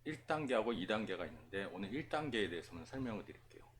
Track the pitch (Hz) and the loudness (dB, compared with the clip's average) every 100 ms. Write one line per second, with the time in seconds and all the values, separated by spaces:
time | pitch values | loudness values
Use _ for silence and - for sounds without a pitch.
0 | - 156 - 156 143 123 107 113 90 107 | -8 -6 0 0 4 4 4 2 2 2
1 | 104 90 85 - - 98 98 87 98 127 | 2 -2 -4 -8 -4 -2 -2 -2 -2 -2
2 | 160 151 151 120 95 85 - 82 80 135 | 0 0 2 2 2 0 -6 -10 -8 -4
3 | 127 107 - - - - - | -2 -2 -6 -14 -18 -20 -20